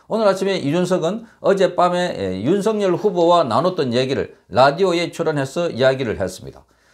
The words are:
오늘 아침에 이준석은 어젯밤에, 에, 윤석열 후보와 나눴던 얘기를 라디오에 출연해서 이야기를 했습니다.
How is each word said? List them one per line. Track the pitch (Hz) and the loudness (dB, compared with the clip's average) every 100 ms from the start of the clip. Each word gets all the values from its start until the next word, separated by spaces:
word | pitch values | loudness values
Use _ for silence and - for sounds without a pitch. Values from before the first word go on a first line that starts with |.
| - | -6
오늘 | 214 208 | 0 0
아침에 | 190 196 185 | 0 -2 -2
이준석은 | 139 170 180 180 160 220 - _ | -2 -2 0 0 -2 -6 -10 _
어젯밤에, | - 190 180 180 175 175 - - | 0 2 2 2 0 0 -2 -4
에, | 95 92 | -6 -4
윤석열 | 120 202 202 214 190 170 | 0 0 0 0 0 0
후보와 | 208 180 170 175 | 0 2 4 4
나눴던 | 139 113 175 180 135 | 4 2 0 0 -2
얘기를 | 120 131 120 - - _ | 0 0 -2 -4 -10 _
라디오에 | 98 139 160 190 170 165 | 4 4 4 0 0 -2
출연해서 | - 160 147 139 175 170 | -4 -4 -2 -4 -4 -4
이야기를 | 113 131 135 117 87 | 0 0 2 -2 -4
했습니다. | 92 - 67 - _ _ _ | -6 -8 -16 -20 _ _ _